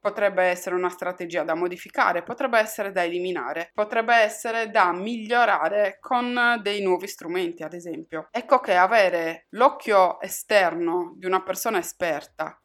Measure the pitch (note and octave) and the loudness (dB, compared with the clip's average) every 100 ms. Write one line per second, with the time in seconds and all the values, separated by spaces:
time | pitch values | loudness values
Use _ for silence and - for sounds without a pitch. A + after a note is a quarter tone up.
0 | G#3 G3+ G3+ F#3 F#3 F3+ F#3+ F3+ F3+ F3 | -4 0 0 2 0 0 -2 -2 -2 -4
1 | F3+ F#3 E3+ E3+ E3 D#3+ F3+ F3+ - - | -8 -8 -6 -4 -2 -2 -2 -4 -8 0
2 | G#3 E3+ E3+ A#3 C#4 A#3 G#3+ - G3 F#3 | 2 2 -4 -6 2 2 2 -4 -4 -2
3 | F3 F3 F3+ F3 B2 D3+ E3+ - G#3+ A#3 | -2 -2 -4 -4 -6 -8 -8 -4 -2 0
4 | A3 A#3 G#3+ G#3+ A#3+ A3+ A3 A3 F3+ F3 | 4 4 4 0 -6 -4 0 2 2 2
5 | G3+ A#3+ G#3+ A#3+ A3+ F3+ D#3+ G3+ G3+ G3+ | -6 -8 0 2 4 2 0 2 0 -2
6 | - B3 B3 B3 A#3+ A#3+ G3+ G#3 G3 F3+ | -2 -2 0 0 2 0 -2 -2 0 0
7 | G3 - E3+ F3 F3 E3+ D#3 F3 E3+ D#3+ | -2 -12 -6 -4 -4 -6 -12 -12 -12 -12
8 | D#3+ D#3+ - A#3 A#3+ C4 - F3+ F#3 A3+ | -10 -12 -8 -10 2 2 4 4 6 6
9 | F#3 F3 E3 E3 _ G3+ C4 - - G3+ | 4 2 -4 -6 _ 2 2 2 2 4
10 | F3+ - F#3+ - - G#3 F3+ E3 E3+ F3 | 4 2 -10 -12 2 4 4 0 -2 -2
11 | F3 - F#3 F#3 F#3 F#3 F3+ G3+ - - | -4 -8 -2 -2 -2 -6 -2 -2 -4 -4
12 | F3 D3 - - D#3+ - | -4 -4 -8 -10 -10 -10